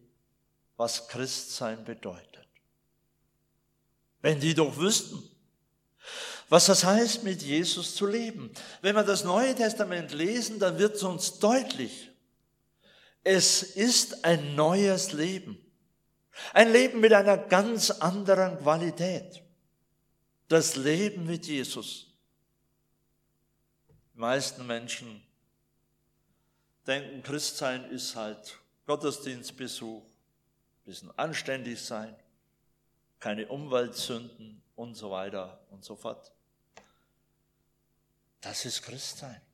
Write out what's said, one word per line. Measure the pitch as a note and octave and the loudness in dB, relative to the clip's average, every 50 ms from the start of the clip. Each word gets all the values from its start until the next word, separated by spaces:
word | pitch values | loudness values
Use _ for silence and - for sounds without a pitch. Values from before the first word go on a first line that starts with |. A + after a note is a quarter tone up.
| _ _ _ _ _ _ _ _ _ _ _ _ _ _ _ | _ _ _ _ _ _ _ _ _ _ _ _ _ _ _
was | - A#2 A#2 - - - - | -4 -4 -2 -4 -6 -8 -10
Christsein | - A#2+ C3 B2+ - - - - - - B2 A2+ A2 A2+ A2 | -8 -6 -6 -6 -6 -8 -8 -10 -8 -6 -6 -6 -6 -8 -10
bedeutet. | A2+ A2+ - - G2+ F2 - - _ - - - _ _ _ _ _ _ _ _ _ _ _ _ _ _ _ _ _ _ _ _ _ _ _ _ _ _ _ _ _ _ _ _ _ _ _ | -12 -12 -10 -10 -12 -12 -12 -16 _ -20 -20 -20 _ _ _ _ _ _ _ _ _ _ _ _ _ _ _ _ _ _ _ _ _ _ _ _ _ _ _ _ _ _ _ _ _ _ _
Wenn | - D3 D#3 C#3+ | 0 0 2 2
die | C#3 D#3+ D#3+ | 2 2 4
doch | D#3+ D#3+ C3+ A#2+ | 4 2 2 2
wüssten, | C#3 E3 G3+ A3 - - - - - - - _ _ _ _ _ _ _ _ _ _ _ _ _ _ - - - - - - - - - - | 0 0 2 2 0 0 -4 -12 -16 -16 -18 _ _ _ _ _ _ _ _ _ _ _ _ _ _ -18 -16 -14 -12 -12 -12 -14 -14 2 6
was | D#3 F3 E3+ | 6 8 8
das | - F#3+ - F3 | 8 6 6 6
heißt, | F3+ G3+ A3 A#3 A3+ - - G#3+ | 4 4 4 4 2 0 -2 -4
mit | G3 F#3 D#3+ | -6 -6 -6
Jesus | C#3+ C#3 C#3+ D#3 F3 E3 - F3 E3+ - - | -4 -2 -2 0 0 0 -2 -4 -6 -6 -4
zu | - G3+ | -2 -2
leben. | G3+ G#3 A#3 A#3 A3+ G3+ - C3 A2 - - - - - - | -2 -2 -2 -4 -6 -8 -10 -12 -14 -14 -16 -18 -18 -10 -4
Wenn | - F#3+ G#3 | 0 2 4
wir | G#3+ G#3 | 4 4
das | G3+ G3 - D#3+ | 4 2 2 2
Neue | F3+ F3+ G#3 B3+ C4+ C4 | 2 2 2 2 2 2
Testament | - A#3 G#3+ A3 - G#3 F3+ F3+ F3 D#3+ C#3 | 2 0 0 0 -2 -2 -2 -4 -6 -6 -6
lesen, | C#3+ D3 E3 F#3+ A3+ B3 A3+ - G#3+ G#3 | -4 -2 -2 0 0 -2 -4 -4 -2 0
dann | G3 F3+ E3 E3 | 0 0 2 2
wird | G3+ G#3 G#3 | 2 2 2
es | - F#3 | 0 -4
uns | F#3+ F3+ D#3 - - - - | -4 -2 -4 -4 -6 -2 2
deutlich, | G#3 G#3 B3 C4+ B3 - - - B2+ G#2+ - - - - - _ _ _ _ _ _ _ _ _ _ _ _ _ _ _ _ _ _ _ _ _ - | 2 4 4 4 2 -2 -4 -6 -6 -8 -8 -12 -18 -20 -20 _ _ _ _ _ _ _ _ _ _ _ _ _ _ _ _ _ _ _ _ _ 0
es | F#3 F#3+ F#3 - - - - F#3+ | 2 4 6 6 4 4 2 -2
ist | - - F#3+ G#3+ B3 A#3 - - - - - - | -4 -2 0 2 4 4 2 2 0 -2 -2 2
ein | E3 E3+ D#3 D3 C#3+ D3 | 2 4 2 2 0 2
neues | C#3+ D3+ D#3+ F3+ G3 G3+ G3 F#3+ F3+ - - D#3+ | 2 4 4 4 4 4 4 2 2 0 -4 -4
Leben. | D3 D#3 F3+ F#3+ F#3 - - G2+ - - _ _ _ _ _ _ _ _ _ _ _ _ _ _ - - - - | -2 -2 -2 -4 -6 -8 -12 -16 -18 -18 _ _ _ _ _ _ _ _ _ _ _ _ _ _ -16 -8 4 8
Ein | G3 A3+ A3+ | 8 8 10
Leben | A3+ A#3+ B3+ B3+ B3+ A3+ | 8 6 6 4 4 6
mit | A3 A3 G#3+ | 8 10 10
einer | G3+ G3 G3+ G3 F#3 | 10 8 8 6 4
ganz | G3 - F3+ F#3 G3+ A#3 A#3 G#3 - - | 4 4 4 4 4 4 0 0 0 0
anderen | - - D#3 E3+ F3+ G#3 G3 F#3+ F#3+ F#3 F#3+ F#3 F3 D#3 | 0 0 0 0 0 0 2 4 4 4 4 2 -2 -2
Qualität. | C#3+ D3 D#3+ D#3+ E3+ E3+ D#3 E3 E3+ F#3 F3+ D3+ - - - - - _ _ _ _ _ _ _ _ _ _ _ _ _ _ _ _ _ _ _ _ - | 0 2 2 2 0 -2 -4 -2 -4 -4 -4 -6 -8 -12 -18 -20 -20 _ _ _ _ _ _ _ _ _ _ _ _ _ _ _ _ _ _ _ _ 2
Das | D#3+ E3 D#3+ - - | 4 4 4 2 0
Leben | C3+ C3 D3 D#3 E3+ G#3 G#3 G3+ F3+ E3+ | -2 0 0 0 0 0 -2 -4 -6 -6
mit | E3 E3+ E3 E3 | -6 -6 -8 -6
Jesus. | D#3 D3+ C3+ B2 - - B2 G#2 - - - - _ _ _ _ _ _ _ _ _ _ _ _ _ _ _ _ _ _ _ _ _ _ _ _ _ _ _ _ _ _ _ _ _ _ _ _ _ _ _ _ _ _ | -6 -4 -4 -4 -6 -8 -10 -10 -10 -12 -14 -16 _ _ _ _ _ _ _ _ _ _ _ _ _ _ _ _ _ _ _ _ _ _ _ _ _ _ _ _ _ _ _ _ _ _ _ _ _ _ _ _ _ _
Die | A#2 | -6
meisten | A2+ A#2 C3 C#3 C3+ - - - B2 | -2 0 0 0 -2 -4 -8 -10 -8
Menschen | A#2+ A#2 A#2 A#2+ A#2+ - - B2+ A#2 G#2+ G2+ - _ _ _ _ _ _ _ _ _ _ _ _ _ _ _ _ _ _ _ _ _ _ _ _ _ _ _ _ _ _ _ _ - | -8 -8 -6 -6 -8 -10 -10 -10 -14 -18 -20 -20 _ _ _ _ _ _ _ _ _ _ _ _ _ _ _ _ _ _ _ _ _ _ _ _ _ _ _ _ _ _ _ _ -4
denken, | C3 C#3+ C#3 B2 C#3 C3 - | -4 -4 -4 -8 -14 -14 -10
Christsein | C#3 C#3+ D3 - - - - D3 C3 B2+ B2+ B2+ - | -8 -6 -6 -6 -6 -6 -4 -4 -4 -4 -4 -8 -10
ist | C3 B2+ B2 - - | -10 -10 -10 -10 -8
halt | A#2 A2 G#2+ G#2+ - - - - - _ _ _ _ _ - | -8 -8 -10 -10 -12 -16 -20 -20 -20 _ _ _ _ _ -4
Gottesdienstbesuch, | D3 D3 D#3 D3 C#3 - - C3+ B2+ B2 A#2+ - - - C3 A#2 - - A#2 A2+ A2+ G#2+ - _ _ _ _ _ _ _ _ _ _ _ _ _ _ _ _ | -4 -2 -2 -4 -6 -6 -8 -12 -12 -12 -14 -16 -14 -12 -12 -12 -10 -12 -12 -12 -14 -16 -18 _ _ _ _ _ _ _ _ _ _ _ _ _ _ _ _
bisschen | - F2+ - - - - - | -20 -18 -18 -18 -12 -8 -6
anständig | C3+ D#3+ D3+ - - - C3+ C3 A#2+ A#2+ A#2 - - | -6 -4 -4 -6 -6 -6 -6 -6 -6 -8 -10 -10 -10
sein, | - A#2 G#2+ A2 A2 G#2+ - _ _ _ _ _ _ _ _ _ _ _ _ _ _ _ _ _ _ _ _ | -10 -8 -10 -10 -12 -14 -20 _ _ _ _ _ _ _ _ _ _ _ _ _ _ _ _ _ _ _ _
keine | - A2 G#2 G#2+ G#2+ G#2+ | -6 -6 -6 -6 -6 -8
Umweltsünden | C3 C#3+ D3+ C#3+ B2+ B2 B2 A#2 - - - - B2 A#2 A#2+ A#2 A2+ - A2 A2 G#2+ G#2+ _ _ _ | -10 -10 -6 -2 0 0 0 -2 -4 -8 -8 -6 -8 -8 -10 -14 -18 -20 -20 -20 -20 -20 _ _ _
und | - A#2 A#2+ A2+ | -16 -14 -14 -14
so | G2+ G#2+ G2+ | -14 -10 -8
weiter | F#2+ F#2 F#2+ G2 G#2 G2 F#2 F2 D#2 - _ _ | -6 -6 -6 -6 -8 -10 -10 -12 -14 -20 _ _
und | G2 G2 - | -20 -20 -20
so | - A2 | -18 -18
fort. | - - A2+ - - - _ _ _ _ _ _ _ _ _ _ - - _ _ _ _ _ _ _ _ _ _ _ _ _ _ _ _ _ _ _ _ _ _ _ _ _ _ _ _ _ _ _ | -12 -10 -12 -12 -12 -14 _ _ _ _ _ _ _ _ _ _ -20 -20 _ _ _ _ _ _ _ _ _ _ _ _ _ _ _ _ _ _ _ _ _ _ _ _ _ _ _ _ _ _ _
Das | - G2+ G#2 - - | -16 -12 -10 -8 -8
ist | B2 - - - | -8 -8 -10 -10
Christsein. | - A#2 C#3 - - - - D3 C3 A2+ F2 - _ | -12 -14 -12 -12 -12 -12 -14 -16 -18 -18 -20 -20 _